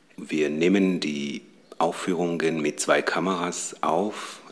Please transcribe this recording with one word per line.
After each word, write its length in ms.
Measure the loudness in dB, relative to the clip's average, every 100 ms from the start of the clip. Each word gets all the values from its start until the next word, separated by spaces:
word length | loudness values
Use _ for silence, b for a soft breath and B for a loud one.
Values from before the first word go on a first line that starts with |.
| _ -16
Wir 320 | -6 0 0
nehmen 480 | 2 4 6 4 2
die 420 | -2 -4 -6 -8 -12 -20 _ -2
Aufführungen 840 | -2 -2 -2 0 0 2 0 0
mit 160 | -2 -2
zwei 220 | 0 2
Kameras 720 | 2 0 0 0 -2 -4 -8 -4
auf, 580 | 0 0 0 -4 -12 -14 -14